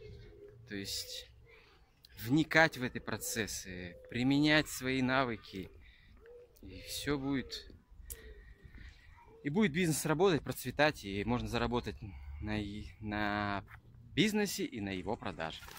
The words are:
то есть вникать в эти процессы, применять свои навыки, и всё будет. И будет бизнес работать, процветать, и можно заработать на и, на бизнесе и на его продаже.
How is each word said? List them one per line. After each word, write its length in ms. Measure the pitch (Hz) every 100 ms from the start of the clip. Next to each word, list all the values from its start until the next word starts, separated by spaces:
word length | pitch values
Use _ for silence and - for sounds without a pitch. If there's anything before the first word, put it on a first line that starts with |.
| - - - - - - -
то 60 |
есть 560 | 101 98 - - - - - - - - - _ _ - -
вникать 600 | 110 151 151 160 160 127
в 40 |
эти 160 | 123 -
процессы, 960 | - 110 - 117 95 - 95 90 87 - -
применять 600 | 117 127 143 151 151 -
свои 340 | - 127 131
навыки, 680 | 127 131 123 110 - 95 - - - - - - - - - -
и 180 | 95 92 -
всё 300 | - 139 147
будет. 520 | 135 139 113 - - - - - - - - - - - - - - - - - - -
И 60 | 143
будет 220 | 180 202
бизнес 340 | 160 170 143 156
работать, 360 | 151 196 143
процветать, 640 | - - 127 - 151 -
и 180 | 101 98
можно 220 | 101 120 110
заработать 500 | 117 117 120 110 - 107 - - -
на 200 | 104 107
и, 260 | 101 104 104 -
на 640 | 107 104 104 104 101 98 - - - - -
бизнесе 500 | - 208 208 208 -
и 160 | 180 117
на 80 | 101
его 260 | 95 90
продаже. 480 | 120 107 80 80 - -